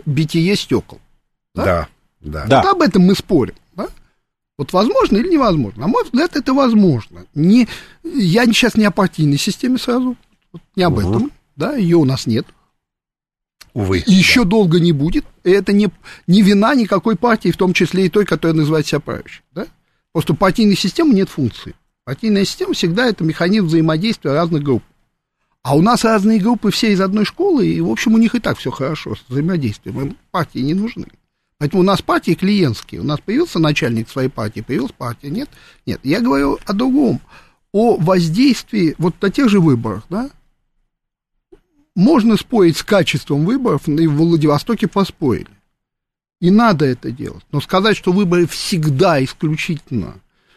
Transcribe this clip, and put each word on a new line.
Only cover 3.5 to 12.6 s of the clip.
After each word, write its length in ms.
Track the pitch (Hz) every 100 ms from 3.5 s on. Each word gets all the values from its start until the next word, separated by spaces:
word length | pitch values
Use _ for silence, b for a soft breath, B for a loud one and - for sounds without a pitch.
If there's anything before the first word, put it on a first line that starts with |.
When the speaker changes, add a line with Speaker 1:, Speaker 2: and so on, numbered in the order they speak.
| - _ 175
Speaker 1:
да? 120 | 226 - _ _ _ _ _ -
Вот 160 | 143
возможно 440 | 185 254 466 392 208
или 120 | 349
невозможно? 520 | 320 240 160 104 104
На 60 | 151
мой 160 | 466 381
взгляд, 300 | 247 349 302
это 200 | 269 269
возможно. 720 | 269 214 190 120 - - - 143
Не, 320 | 165 240 226 B B B
я 420 | 330 320 180 208 247
сейчас 280 | 220 233
не 120 | 220 208
о 40 |
партийной 480 | 202 185 - 151 139
системе 400 | - - 254 254
сразу, 400 | - 240 254 240 _ _ _
вот 100 | 175 _ -
не 60 |
об 120 | 175 110
Speaker 2:
Угу. 40 |
Speaker 1:
этом, 300 | 90 107 285 - _ -
да, 180 | 180
её 260 | 285 170 170
у 60 | 135
нас 200 | 131 -
нет. 220 | 117 - _